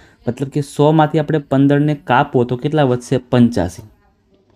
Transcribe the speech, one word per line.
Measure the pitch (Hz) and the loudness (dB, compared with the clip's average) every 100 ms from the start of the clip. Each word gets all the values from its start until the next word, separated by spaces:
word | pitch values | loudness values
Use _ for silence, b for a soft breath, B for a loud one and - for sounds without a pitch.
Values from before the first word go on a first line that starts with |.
| B B - | B B -10
મતલબ | 117 139 | -8 -6
કે | 151 | -6
સોમાંથી | 139 - 147 160 151 160 | -8 0 2 4 2 0
આપણે | 151 156 | -2 -4
પંદરને | 143 135 139 143 147 143 | -2 2 2 2 0 -4
કાપો | - 127 143 131 | 0 0 2 0
તો | 120 127 | -2 -2
કેટલા | 147 156 | -4 0
વધશે? | 139 123 123 127 | 0 0 -2 -4
પંચ્યાસી. | - 127 120 - 90 - - _ _ _ _ _ _ | 0 2 2 2 -4 -6 -20 _ _ _ _ _ _